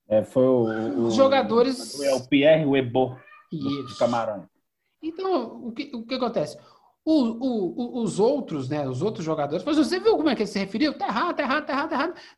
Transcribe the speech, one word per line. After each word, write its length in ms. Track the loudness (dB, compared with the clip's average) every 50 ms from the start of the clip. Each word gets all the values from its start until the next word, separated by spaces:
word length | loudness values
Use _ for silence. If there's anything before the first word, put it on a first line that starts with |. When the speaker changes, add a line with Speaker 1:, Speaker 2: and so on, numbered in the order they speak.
| _
Speaker 1:
É, 160 | 0 0 0 0
foi 220 | 2 2 2 4
o, 180 | 4 4 4 2
o 420 | 2 0 -2 -4 -2 -2 0 0
Speaker 2:
os 80 | 2 4
jogadores 840 | 4 4 6 6 2 2 2 2 2 2 2 0 -4 -8 -10 -8 -4
Speaker 1:
É 140 | 0 0 0
o 120 | 0 0 0
Pierre 360 | 2 4 6 6 6 6 4
Webo, 520 | 2 2 2 0 0 0 0 0 0 -2 -10 -18 -20 -20 -20 _ _
do 360 | -10 -6 -4 -4 -4 -4 -6
Speaker 2:
Isso. 120 | -10 -4 -2
Speaker 1:
Camarão. 500 | 0 0 0 0 -2 -2 -6 -8 -10 -16 _ _ _ _ _ _ _ _ _ _ -10
Speaker 2:
Então, 640 | -10 -8 -6 -2 0 0 0 -2 -4 -10 -12 -12
o 60 | -12 -10
que, 180 | -10 -10 -10 -10
o 100 | -12 -8
que 80 | -6 -4
acontece? 440 | -4 -2 -2 -2 -2 -4 -4 -8 -14 -20 -20 _ _ _ _ _ _ _
O, 200 | 2 2 4 4
o, 760 | 2 0 -2 -2 -2 -2 0 -2 -2 -4 -6 -6 -6 -4 -4
o, 40 | -4
os 180 | -2 0 2
outros, 480 | 4 4 4 2 -2 -4 -6 -6 -4 -4
né, 180 | -4 -4 -2 -4
os 120 | -4 -2 -2
outros 220 | -4 -4 -4 -4
jogadores, 400 | -4 -2 -2 -2 -2 -2 -4 -2
mas 120 | 0 2
você 220 | 2 2 2 0 2
viu 180 | 4 4 4
como 120 | 4 2 0
é 80 | 0
que 60 | 0 -2
ele 80 | -4
se 80 | -2 -6
referiu? 380 | -6 -4 0 0 0 0 0
Tá 120 | -2 -4 -2
errado, 280 | -2 0 -2 0 0
tá 60 | -2 0
errado, 240 | 0 0 0 0
tá 60 | -2 -2
errado, 160 | -2 -2 -2
tá 60 | -2
errado. 180 | -2 -2 -2 -4 -8 -16 -20 -20